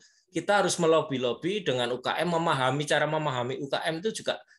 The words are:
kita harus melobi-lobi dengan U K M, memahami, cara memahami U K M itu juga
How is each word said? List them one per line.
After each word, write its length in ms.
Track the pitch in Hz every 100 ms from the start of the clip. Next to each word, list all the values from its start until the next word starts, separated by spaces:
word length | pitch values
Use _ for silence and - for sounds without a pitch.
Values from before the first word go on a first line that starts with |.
| _ _ _
kita 280 | 165 165 202
harus 120 | 180 -
melobi-lobi 800 | 165 160 151 131 123 123 165 208
dengan 320 | 160 127 120
U 80 | 123
K 160 | 123 -
M, 160 | 170
memahami, 480 | 170 170 139 127 139
cara 240 | 147 151 151
memahami 560 | 156 151 127 120 131
U 80 | 139
K 160 | 139 175
M 160 | 160
itu 200 | 214 220
juga 200 | 127 - -